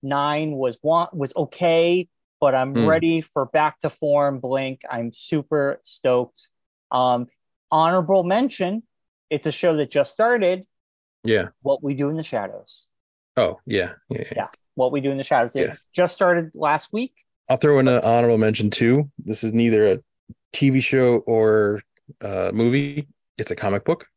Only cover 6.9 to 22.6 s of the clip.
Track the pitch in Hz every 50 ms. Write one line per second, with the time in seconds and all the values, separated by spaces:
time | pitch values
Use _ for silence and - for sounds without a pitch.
6.9 | - 127 127 127 123 120 120 120 _ _ _ _ _ _ _ _ - 156 160 165
7.9 | 175 185 175 156 196 190 175 175 190 220 254 269 - - 190 180 196 226 220 _
8.9 | _ _ _ _ _ _ _ _ 156 143 - 160 147 - - 180 160 151 147 135
9.9 | - - - - - _ 214 233 247 240 202 175 185 185 190 _ _ _ _ _
10.9 | _ _ _ _ _ _ _ 113 110 104 87 85 _ _ _ 135 139 131 - 139
11.9 | 143 131 143 143 156 160 156 - - 113 101 95 104 101 101 - - - - _
12.9 | _ _ _ _ _ _ _ _ _ - 113 82 - - _ - 113 98 90 90
13.9 | - _ _ _ - 113 - - - - 101 - - _ _ _ _ - 127 127
14.9 | 135 143 131 139 139 135 135 - 151 131 120 120 - 135 135 - - - - _
15.9 | _ - 180 170 - - 196 180 175 170 165 160 _ 156 156 147 151 151 - -
16.9 | - 214 247 269 _ _ _ _ _ _ _ - 131 131 - 151 147 139 131 131
17.9 | 123 120 - 113 117 120 117 120 117 110 110 107 110 - 110 104 98 - 120 117
18.9 | 127 143 151 143 _ - - 92 110 - - 113 107 117 117 117 110 107 107 104
19.9 | 95 - _ _ _ _ _ _ - _ _ _ - - 143 139 131 131 123 -
20.9 | - 135 127 123 120 113 - - 117 113 110 110 107 110 104 101 104 104 - _
21.9 | _ _ _ _ - _ - 104 98 95 92 92 98 107